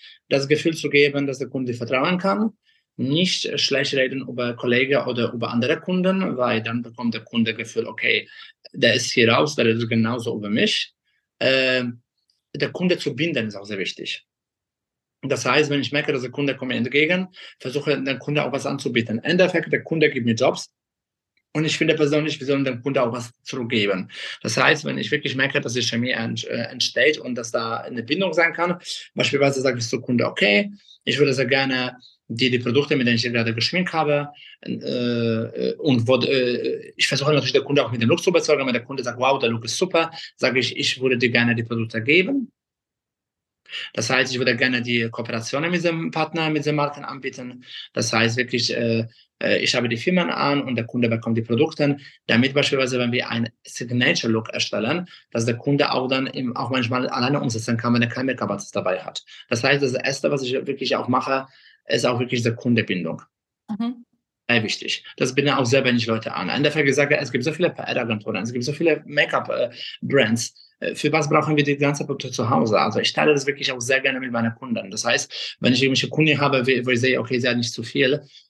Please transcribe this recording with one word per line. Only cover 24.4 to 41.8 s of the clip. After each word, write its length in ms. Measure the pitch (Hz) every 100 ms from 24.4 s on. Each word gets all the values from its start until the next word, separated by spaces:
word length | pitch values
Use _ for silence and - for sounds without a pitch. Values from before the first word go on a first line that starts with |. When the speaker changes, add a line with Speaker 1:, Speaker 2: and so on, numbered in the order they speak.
Speaker 1:
Das 140 | 110 123
heißt, 280 | 131 151 147
wenn 120 | 135
ich 120 | 143
wirklich 240 | 147 143 123
merke, 260 | 139 147
dass 120 | 139
die 80 | 120
Chemie 300 | 113 117 123
ent-, 340 | 113 117 117 -
äh, 180 | 123 117
entsteht 480 | 127 - - 135 151
und 180 | 127 123
dass 160 | 113
da 260 | 123 113 117
eine 260 | - 123
Bindung 300 | 113 156 190
sein 200 | 160 165
kann, 240 | 160 175 180 - - - -
beispielsweise 460 | 120 139 139 131
sage 180 | 131 120
ich 80 | 113
zum 140 | 120
Kunde, 240 | 117 120 -
okay, 440 | - 202 202 202 - _ - -
ich 120 | 127
würde 160 | 143
sehr 120 | 127 123
gerne 520 | 135 135 127 123 123 - _ -
die, 220 | 113 131
die 100 | 123
Produkte, 360 | 120 123 143 147
mit 120 | 120
denen 80 | 117
ich 60 |
gerade 300 | 120 120 117 113
geschminkt 380 | - 180 180
habe, 360 | 160 151 147 143 - - -
äh, 80 | -
äh, 1040 | 120 135 127 120 120 117 113 110 123 - 156
und 300 | 160 127 113
wo, 100 | 127
äh, 760 | 127 135 123 123 131 131 - -
ich 100 | -
versuche 240 | 135 139
natürlich, 220 | 147 127
den 100 | 135
Kunde 220 | 135 143 117
auch 60 |
mit 100 | 120
dem 80 | 113
Look 120 | 170
zu 100 | -
überzeugen. 340 | 170 156 143 131
Wenn 80 |
der 100 | 120
Kunde 200 | - 135
sagt, 160 | 120 117
„Wow, 200 | 131 139
der 100 | 117
Look 160 | 117 113
ist 120 | -
super“, 340 | 180 165 165 - - -
sage 240 | 127 123
ich, 160 | 117 -
„Ich 220 | 143 -
würde 180 | 131 123
dir 120 | 123
gerne 260 | 117 120 117
die 80 |
Produkte 380 | 117 117